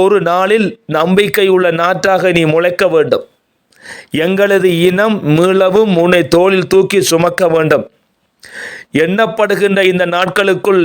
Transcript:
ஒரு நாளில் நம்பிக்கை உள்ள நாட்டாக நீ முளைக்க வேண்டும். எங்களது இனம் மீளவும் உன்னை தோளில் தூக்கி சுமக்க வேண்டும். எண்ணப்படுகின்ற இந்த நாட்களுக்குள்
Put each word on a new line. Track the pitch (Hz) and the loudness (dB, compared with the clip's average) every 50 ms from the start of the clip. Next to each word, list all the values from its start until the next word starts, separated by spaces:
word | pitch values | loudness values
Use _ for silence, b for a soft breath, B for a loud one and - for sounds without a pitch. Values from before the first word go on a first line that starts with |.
| 185 | 2
ஒரு | 196 208 196 170 170 | 2 2 0 0 0
நாளில் | 175 180 190 196 214 226 214 175 - - _ - 151 151 | 0 0 0 0 0 0 -2 -4 -6 -10 _ -6 -2 -2
நம்பிக்கை | 160 175 185 202 208 202 - 214 196 190 190 | 0 0 2 0 0 0 0 0 0 2 2
உள்ள | 185 180 175 165 165 | 2 0 0 -2 -2
நாட்டாக | 170 175 185 175 180 196 190 180 170 185 175 170 | -2 -2 -2 -2 0 0 0 0 0 0 0 2
நீ | 165 156 156 | 0 0 0
முளைக்க | 165 175 180 175 - 196 175 170 | 0 0 -2 0 0 0 0 2
வேண்டும். | 160 147 131 117 - - - _ _ _ _ _ _ _ _ B B B B B B B B - 143 160 | 2 2 2 0 -2 -4 -8 _ _ _ _ _ _ _ _ B B B B B B B B -4 -2 -2
எங்களது | 180 190 190 202 202 202 190 175 185 170 165 175 180 | -2 0 0 2 2 2 2 2 0 2 2 0 0
இனம் | 180 190 214 226 214 185 135 147 151 | 2 0 0 0 -2 -2 0 0 2
மீளவும் | 160 175 190 190 190 190 185 185 214 220 208 185 165 | 2 2 2 2 2 2 2 2 2 2 2 0 0
உன்னை | 170 180 180 175 170 - 165 | 2 2 2 0 0 2 2
தோளில் | 170 180 190 196 185 170 - 185 | 2 2 2 2 0 0 0 0
தூக்கி | 190 190 190 202 196 170 - | 0 0 0 0 -2 0 0
சுமக்க | 170 160 170 175 175 - 185 170 160 | 0 0 0 -2 -2 0 0 0 0
வேண்டும். | 160 156 156 151 131 - - _ _ _ _ _ _ _ _ _ _ B B B B B B B B B B - 143 160 | 0 0 2 0 0 0 -6 _ _ _ _ _ _ _ _ _ _ B B B B B B B B B B -2 -2 -2
எண்ணப்படுகின்ற | 170 190 214 226 214 220 226 214 202 202 170 202 196 196 196 190 185 | 0 0 0 -2 -2 -2 -2 -2 -2 0 -2 0 0 0 2 2 0
இந்த | 180 180 180 175 170 175 | 0 0 -2 -2 -2 -2
நாட்களுக்குள் | 185 180 175 - 196 190 185 - - 208 196 185 | -2 -2 -2 -2 0 0 -2 0 0 0 0 2